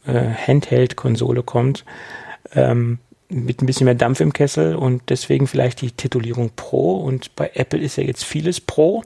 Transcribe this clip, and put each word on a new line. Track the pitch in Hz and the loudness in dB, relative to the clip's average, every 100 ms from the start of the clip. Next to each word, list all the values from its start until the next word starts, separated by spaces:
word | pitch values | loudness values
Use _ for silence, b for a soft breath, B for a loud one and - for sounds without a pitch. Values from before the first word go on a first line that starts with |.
| 139 | -2
äh, | 123 120 113 - | 0 0 -2 2
Handheld-Konsole | 143 - 127 127 - 127 117 123 120 | 2 4 2 2 0 0 0 0 -2
kommt, | 120 120 131 135 - B B B B B - | 0 0 2 0 -8 B B B B B -4
ähm, | - 127 120 120 120 _ _ - | 2 2 2 0 -4 _ _ -8
mit | 147 123 120 | -6 -4 -2
ein | 131 | 0
bisschen | 127 | 4
mehr | 131 120 | 4 4
Dampf | 120 135 | 2 2
im | 156 | 2
Kessel | - 143 156 160 165 | 2 0 2 0 2
und | 131 123 - | 0 0 -2
deswegen | 131 - 135 135 | -4 0 2 2
vielleicht | 139 123 - | 2 0 -2
die | 123 | -8
Titulierung | - 127 123 113 117 113 - | -6 -4 -2 -2 -4 -4 -6
Pro. | - - 156 185 | -4 0 0 0
Und | 143 131 - - | -2 -6 -8 -6
bei | 147 - | -6 -4
Apple | 131 156 | -2 -2
ist | 147 - | -2 -2
ja | |
jetzt | 139 123 | -4 -4
vieles | - 147 160 175 | -6 -4 -2 -4
Pro. | - - 156 220 | -4 2 2 2